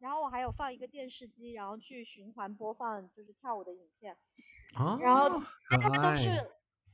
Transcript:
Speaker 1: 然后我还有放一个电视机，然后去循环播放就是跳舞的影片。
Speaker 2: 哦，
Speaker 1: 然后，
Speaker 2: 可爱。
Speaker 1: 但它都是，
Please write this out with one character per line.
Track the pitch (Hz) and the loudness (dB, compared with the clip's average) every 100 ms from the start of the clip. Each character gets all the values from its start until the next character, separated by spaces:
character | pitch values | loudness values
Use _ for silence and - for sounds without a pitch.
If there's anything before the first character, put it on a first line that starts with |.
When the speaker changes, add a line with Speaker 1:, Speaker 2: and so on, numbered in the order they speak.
Speaker 1:
然 | 254 | -6
后 | 302 | -4
我 | 277 | -4
还 | 247 | -4
有 | 247 | -6
放 | - 277 | -6 -8
一 | 240 | -8
个 | 247 | -12
电 | 285 254 | -12 -12
视 | - 233 | -14 -18
机， | 226 240 | -18 -14
然 | 226 196 | -10 -10
后 | 220 | -10
去 | - 254 | -14 -16
循 | 226 208 196 | -16 -18 -16
环 | 226 202 208 | -10 -10 -8
播 | 214 | -8
放 | 220 240 208 185 | -6 -6 -6 -10
就 | 214 | -20
是 | 208 | -20
跳 | 208 262 | _ -6
舞 | 240 | -6
的 | 180 | -8
影 | 185 160 _ | -14 _ _
片。 | 208 170 _ - - - - | -16 -16 _ -20 -20 -20 -10
Speaker 2:
哦， | 117 147 240 | -2 -2 2
Speaker 1:
然 | 247 | 6
后， | 262 302 339 - - - | 8 6 2 -4 -12 2
Speaker 2:
可 | - | 4
爱。 | |
Speaker 1:
但 | - | 4
它 | - 359 | 4 4
都 | 285 | 4
是， | 370 330 440 - _ _ _ | 4 2 -2 -10 _ _ _